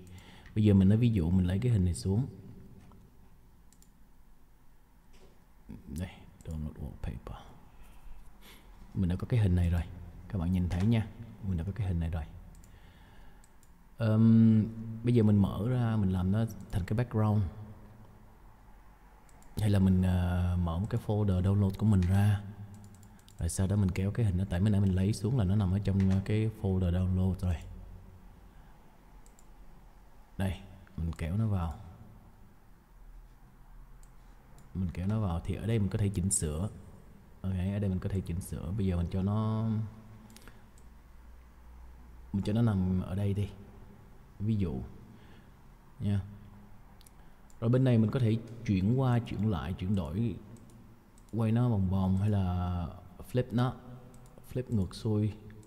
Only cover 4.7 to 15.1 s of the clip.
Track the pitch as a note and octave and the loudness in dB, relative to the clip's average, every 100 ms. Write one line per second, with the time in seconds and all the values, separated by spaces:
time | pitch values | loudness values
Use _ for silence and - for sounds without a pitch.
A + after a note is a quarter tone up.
4.7 | - - - - - - - - - - | -20 -20 -20 -20 -20 -20 -20 -20 -20 -18
5.7 | - - D2+ F2+ - - - - D#2 D2+ | -18 -12 -10 -10 -12 -20 -18 -10 -8 -8
6.7 | - C#2+ - - - - - - - - | -10 -12 -8 -8 -8 -12 -14 -16 -20 -20
7.7 | - - - - - - - - - - | -20 -20 -18 -14 -14 -16 -20 -20 -20 -20
8.7 | - - A2+ F2+ F#2 - A#2+ G2+ F2+ F2 | -20 -10 -2 -2 -2 -2 0 2 2 2
9.7 | E2+ - - - - - G2+ E2 F#2 F2 | 0 -4 -10 -16 -16 -8 -4 0 0 0
10.7 | F2 G#2 A2+ G2 - - - G2 E2+ E2+ | 0 2 2 0 -10 -16 -10 -6 -4 -4
11.7 | - G2 E2+ E2 D#2+ D#2 - - - - | -4 -2 -2 -2 -4 -8 -14 -20 -20 -20
12.7 | - - - - - - - - - - | -20 -20 -20 -20 -20 -20 -20 -20 -20 -20
13.7 | - - - G#2+ A2 A2+ A2+ A2+ A2 G2+ | -20 -20 -2 2 6 8 10 8 8 4
14.7 | - - - A#2+ | -4 -10 -4 2